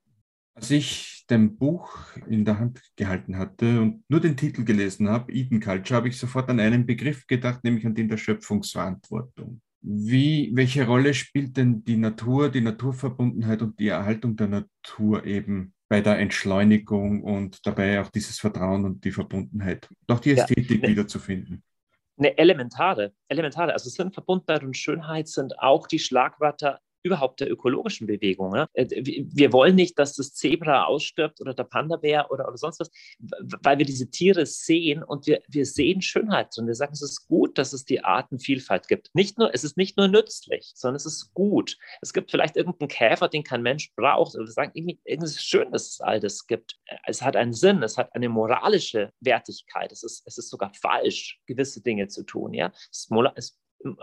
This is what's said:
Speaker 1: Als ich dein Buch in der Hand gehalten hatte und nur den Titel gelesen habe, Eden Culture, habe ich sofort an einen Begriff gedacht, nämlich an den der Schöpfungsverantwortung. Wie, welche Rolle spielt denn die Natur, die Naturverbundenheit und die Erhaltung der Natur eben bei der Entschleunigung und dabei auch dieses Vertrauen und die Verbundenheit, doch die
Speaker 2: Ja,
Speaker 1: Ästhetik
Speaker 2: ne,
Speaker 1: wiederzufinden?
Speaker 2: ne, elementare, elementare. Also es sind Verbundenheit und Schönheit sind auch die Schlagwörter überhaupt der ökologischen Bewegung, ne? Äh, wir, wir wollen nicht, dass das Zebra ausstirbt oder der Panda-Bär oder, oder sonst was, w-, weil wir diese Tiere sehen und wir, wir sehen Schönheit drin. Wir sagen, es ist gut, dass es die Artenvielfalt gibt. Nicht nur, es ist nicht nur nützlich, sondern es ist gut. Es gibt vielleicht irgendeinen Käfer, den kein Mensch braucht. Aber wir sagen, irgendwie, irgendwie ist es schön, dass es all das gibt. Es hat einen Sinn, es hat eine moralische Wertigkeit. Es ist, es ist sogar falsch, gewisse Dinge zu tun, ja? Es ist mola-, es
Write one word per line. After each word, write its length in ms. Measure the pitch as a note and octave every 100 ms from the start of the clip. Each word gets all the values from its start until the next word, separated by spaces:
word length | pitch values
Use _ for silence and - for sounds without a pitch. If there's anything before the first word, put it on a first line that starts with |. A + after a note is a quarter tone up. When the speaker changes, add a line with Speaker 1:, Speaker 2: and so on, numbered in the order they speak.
| _ _ _ _ _
Speaker 1:
Als 160 | - A2
ich 560 | C#3+ - - - - -
dein 300 | A#2 G#2+ -
Buch 580 | C#3 F3 - - - - -
in 180 | A2 G#2+
der 140 | G#2
Hand 220 | A#2+ - _ -
gehalten 440 | F#2 F#2 - F#2
hatte 420 | F#2 - A#2 A#2+
und 220 | A2 G#2+ -
nur 140 | D#3
den 160 | E3+ C3
Titel 260 | D3 -
gelesen 460 | A#2 G#2 G2 - G#2
habe, 240 | A#2 B2
Eden 260 | - C3 A2
Culture, 380 | G2 F#2+ F#2+ B2
habe 100 | A#2+
ich 120 | B2+
sofort 300 | B2+ C3 B2+
an 100 | B2
einen 260 | G#2+ B2 A#2+
Begriff 400 | A2+ C3 C#3 -
gedacht, 380 | B2+ B2 B2
nämlich 220 | A#2 A#2 A2+
an 80 | A2
den 120 | A2
der 100 | G#2+
Schöpfungsverantwortung. 1400 | - G#2+ - G#2 G2+ F2+ F2+ F#2 - F2 - - - A#2+ _ _ -
Wie, 640 | G#2 G#2 B2+ C#3+ D#3 C#3+
welche 320 | A#2+ B2+ C#3 A#2+
Rolle 260 | B2 C#3
spielt 440 | C3+ - C#3+ C3+ C3+
denn 260 | B2 A2
die 140 | A2+ A2+
Natur, 520 | A2 G#2+ A2+ C3 D3
die 120 | C3+
Naturverbundenheit 1000 | A2+ A2 B2+ B2+ C3+ B2+ B2 - A2+ A2
und 160 | A2+ -
die 80 | G#2
Erhaltung 480 | E2+ G2+ A2 A#2+ G#2+
der 100 | G#2
Natur 800 | G2+ G2+ _ - - G#2+ G#2+ D2+
eben 480 | G2+ G2 G2 F#2+ _ -
bei 100 | G#2
der 200 | G2+ G#2
Entschleunigung 1040 | G2 - G2+ F#2+ G#2 G#2+ G#2 G#2+ G2+ G#2
und 440 | - G2+ G2 - -
dabei 340 | G2+ G2 G2+
auch 100 | G2
dieses 300 | G#2+ G#2+ -
Vertrauen 460 | G#2 G2 F#2 G2 G2
und 180 | F#2
die 80 | G2+
Verbundenheit, 800 | F#2 - F#2+ F#2+ G#2 G2 E2 - - -
doch 140 | A#2+
die 80 | D3
Speaker 2:
Ja, 60 | C3+
Speaker 1:
Ästhetik 480 | - B2+ B2 A2+
Speaker 2:
ne, 40 | A2+
Speaker 1:
wiederzufinden? 760 | G#2 G2+ F#2+ - F#2+ - F2 _ _ _ _ _ -
Speaker 2:
ne, 220 | C#3 -
elementare, 760 | E3 E3 B2 B2 E3+ F3+ G2+ _ -
elementare. 460 | C#3+ D#3 C3+ E3+
Also 160 | - B2+
es 60 | -
sind 180 | F#3
Verbundenheit 500 | - D#3 F#3 - D#3
und 140 | C3+ C3
Schönheit 500 | - D#3 D#3 D#3+ D#3
sind 320 | - C3+ -
auch 260 | C3 D3+ -
die 140 | D#3+
Schlagwörter 800 | - B2+ C#3 - D3 - D3 C3 _ _ F3+
überhaupt 360 | F#3 C3 -
der 100 | C#3
ökologischen 560 | A#2+ B2 - A3 - G#2+
Bewegung, 460 | G2+ G2+ F#2 F#2+
ne? 120 | G#2 D3+
Äh, 160 | - B2 -
wir, 220 | C3 - C3+
wir 220 | - -
wollen 240 | B2+ D3 F#3
nicht, 240 | F3 -
dass 160 | C#3 -
das 180 | C3
Zebra 520 | - D3+ E3 D#3+ C3+ D#2+
ausstirbt 560 | C#3+ - - D3+ -
oder 120 | C3+
der 120 | B2+ B2
Panda-Bär 680 | A#2+ D3 D#3+ D3+ D3+ C#3+
oder, 160 | C3+ C3
oder 80 | B2
sonst 240 | D3+ -
was, 100 | - - - -
w-, 380 | - - B2+ -
weil 160 | - C#3
wir 80 | D3
diese 240 | C3 B2+
Tiere 360 | - F3+ F#3 D3
sehen 580 | - - E3 E3 D3+
und 240 | - C#3+ -
wir, 140 | - _
wir 160 | C#3+ B2+
sehen 360 | - D3 F#3+
Schönheit 540 | - - A3 E3+ A2 -
drin. 100 | A#2
Wir 100 | A#2
sagen, 180 | C#3+
es 80 | D3
ist 260 | C#3+ - -
gut, 300 | D#3 C#3+ -
dass 160 | C3+
es 100 | C3
die 220 | - B2+ -
Artenvielfalt 840 | F#2+ C3 B2+ - C3 - F#2 -
gibt. 220 | G2+ -
Nicht 240 | D#3 G3+ -
nur, 160 | A3+
es 120 | - D3+
ist 100 | -
nicht 220 | G3 -
nur 100 | G3
nützlich, 640 | G#3 G#3+ - - - - -
sondern 200 | B2+ C#3
es 100 | D#3+
ist 280 | D#3 -
gut. 440 | - G3+ E3+ - - - -
Es 140 | -
gibt 180 | - -
vielleicht 240 | - D#3 -
irgendeinen 320 | E3 - D3
Käfer, 400 | - A2+ E3+ E3+
den 160 | D#3
kein 200 | - A#2+
Mensch 280 | A#2+ D3 - -
braucht. 380 | B2 - D#3+ -
Aber 80 | A2+
wir 60 |
sagen, 180 | A2+ C#3
irgendwie, 280 | - E3+ -
irgendwie 220 | - C#3+ E3
ist 100 | C#3
es 80 |
schön, 300 | - F#3+ -
dass 180 | - -
es 80 | -
all 220 | - G#2+
das 260 | G2+ - -
gibt. 320 | A#2 - - - - -
Es 160 | G#2+
hat 140 | B2+ C3+
einen 160 | A#2+
Sinn, 320 | A#2 F#3+ G3+
es 140 | A2+ -
hat 180 | A#2+ -
eine 140 | A#2+
moralische 800 | A2+ A2 A#2+ C#3+ G#3 - A2 G2+ _
Wertigkeit. 720 | B2+ A#2 - - - - -
Es 120 | -
ist, 200 | - - -
es 120 | -
ist 120 | -
sogar 220 | - G2
falsch, 680 | - - B2 B2 F#2+ - - -
gewisse 340 | B2 C3+ -
Dinge 260 | B2 G#2+ G2
zu 160 | -
tun, 300 | G2 - -
ja? 180 | - E2+ - -
Es 100 | -
ist 120 | -
mola-, 220 | A2+ C3 -
es 240 | - _ _ _ C#3 -